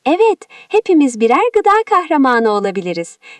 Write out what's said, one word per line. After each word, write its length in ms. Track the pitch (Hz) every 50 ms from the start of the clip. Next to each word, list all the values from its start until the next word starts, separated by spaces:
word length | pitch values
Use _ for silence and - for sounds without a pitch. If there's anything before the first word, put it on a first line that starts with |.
| _
Evet, 340 | 254 311 359 453 453 381 - - - - - - _
hepimiz 500 | - 427 - - 370 311 285 262 240 214
birer 320 | 226 226 240 311 427 494 -
gıda 300 | 427 415 415 403 440 453
kahramanı 640 | - 415 370 349 311 330 294 269 262 247 233 233 220
olabiliriz. 680 | 208 202 196 196 190 196 180 180 175 170 170 - - _ _ - - -